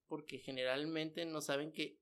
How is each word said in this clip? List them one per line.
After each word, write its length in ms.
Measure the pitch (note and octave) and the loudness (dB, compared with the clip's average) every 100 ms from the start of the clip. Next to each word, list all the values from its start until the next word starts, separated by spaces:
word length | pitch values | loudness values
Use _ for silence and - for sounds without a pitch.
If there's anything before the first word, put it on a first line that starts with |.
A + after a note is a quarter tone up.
| - | -8
porque 300 | D#3 D3+ C3 | -8 -6 -8
generalmente 840 | - C3 B2+ C3+ D3+ D#3+ D#3+ D#3 | -4 0 2 4 2 0 0 -2
no 160 | E3 D#3 | -2 -2
saben 320 | D3+ C#3 D#3 | 2 2 0
que 280 | D#3 D3+ - | 0 -2 -2